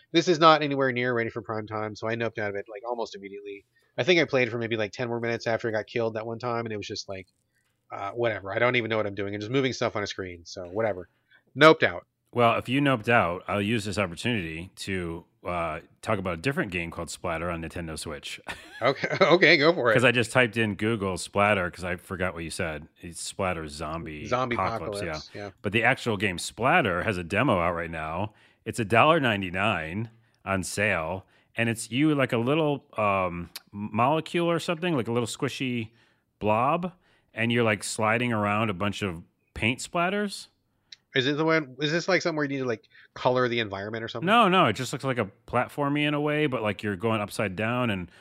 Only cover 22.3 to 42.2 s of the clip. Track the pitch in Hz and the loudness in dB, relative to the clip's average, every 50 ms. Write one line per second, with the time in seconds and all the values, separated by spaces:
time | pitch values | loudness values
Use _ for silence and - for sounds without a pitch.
22.3 | 78 85 82 80 - - 92 82 78 73 78 - _ _ - 87 82 - - - | -4 -4 -8 -8 -6 -4 -4 -4 -6 -8 -10 -14 _ _ -16 -14 -12 -12 -12 -8
23.3 | - - 98 92 90 82 80 76 73 73 82 76 80 82 82 80 76 76 - 107 | -4 -2 -2 -2 -2 -2 -6 -10 -10 -8 -8 -8 -6 -8 -8 -10 -10 -10 -6 -2
24.3 | 123 123 131 123 120 104 95 90 - 110 - 107 101 101 107 - 156 156 - - | -2 -2 0 0 -2 -2 -2 -2 -2 -4 -6 -6 -6 -6 -6 -6 -6 -8 -10 -12
25.3 | - 104 104 101 - _ - 107 95 113 110 120 131 - - 123 107 95 107 101 | -14 -12 -12 -12 -10 _ -4 -2 0 2 2 2 2 0 0 -2 -2 0 0 -2
26.3 | 87 82 - - - - 110 135 165 185 147 104 85 87 85 110 101 90 87 80 | -2 -4 -8 -8 -6 -2 0 2 2 2 2 2 0 0 0 -2 -2 -2 -4 -2
27.3 | 95 101 127 147 107 90 85 87 87 85 85 82 82 80 78 78 82 87 101 110 | 0 0 2 2 2 2 2 0 0 -2 -4 -6 -6 -6 -6 -6 -4 -4 -4 -6
28.3 | - _ _ _ _ _ - 117 107 - 117 95 110 113 123 151 165 170 139 120 | -8 _ _ _ _ _ -10 -8 -4 -4 0 4 6 6 8 8 6 6 4 2
29.3 | 107 101 98 90 85 92 101 113 104 85 78 78 85 104 117 113 - _ _ _ | 2 0 -2 -4 -2 0 0 0 0 -2 -2 -4 -4 -6 -6 -8 -10 _ _ _
30.3 | _ _ - 95 98 95 85 - - - 101 107 95 85 80 80 90 95 - _ | _ _ -6 -2 -2 -2 -2 -4 -2 0 0 2 2 0 -2 -4 -6 -8 -10 _
31.3 | _ _ _ _ - - 117 117 113 113 - - 117 131 151 160 151 139 131 120 | _ _ _ _ -4 -2 0 0 -2 -4 -6 -4 -2 2 2 2 4 2 2 2
32.3 | 131 113 117 127 147 165 160 147 143 123 - _ - - 107 101 98 98 92 90 | 2 0 2 2 2 2 2 0 0 -2 -6 _ -4 0 2 2 2 2 0 0
33.3 | 85 87 85 82 - - _ _ - 101 104 110 107 107 120 135 156 160 151 - | -2 -6 -8 -10 -12 -18 _ _ -10 -8 -8 -4 0 2 2 4 2 0 -2 -2
34.3 | - 175 170 170 170 160 - - 175 160 175 180 165 131 107 110 117 123 120 110 | -2 0 0 0 0 0 -2 -4 -4 -2 -2 0 0 0 0 0 0 0 -2 -2
35.3 | - - 151 127 - - 143 127 123 120 113 - _ _ _ _ _ _ _ _ | -4 -4 -4 -4 -4 -4 -4 -4 -4 -4 -6 -8 _ _ _ _ _ _ _ _
36.3 | _ - 98 104 107 113 120 139 160 175 175 180 - _ _ _ _ _ _ _ | _ -2 0 2 4 4 4 2 2 0 -2 -4 -8 _ _ _ _ _ _ _
37.3 | - 113 113 117 120 120 117 110 107 98 - - - - 107 107 110 117 123 123 | -4 -2 0 2 4 4 4 4 2 0 -2 -6 -4 0 2 2 2 2 2 0
38.3 | 117 107 104 104 104 107 113 107 98 85 101 104 95 - 104 98 85 80 - _ | 0 0 2 2 2 2 2 0 0 -2 -2 -2 -2 -2 -4 -4 -4 -6 -12 _
39.3 | _ _ _ _ - - 104 113 131 - - - - 175 170 185 196 208 208 202 | _ _ _ _ -6 -2 0 0 0 -2 -4 -4 -2 0 0 0 0 -2 -2 -4
40.3 | - - - - _ _ _ _ _ _ _ - - - _ _ - 139 123 135 | -6 -10 -16 -18 _ _ _ _ _ _ _ -20 -20 -20 _ _ -2 0 0 2
41.3 | 151 143 160 160 160 160 151 127 127 123 151 147 156 170 160 - 185 165 | 2 2 2 2 2 2 0 -2 -6 -4 -2 -2 0 0 0 2 2 2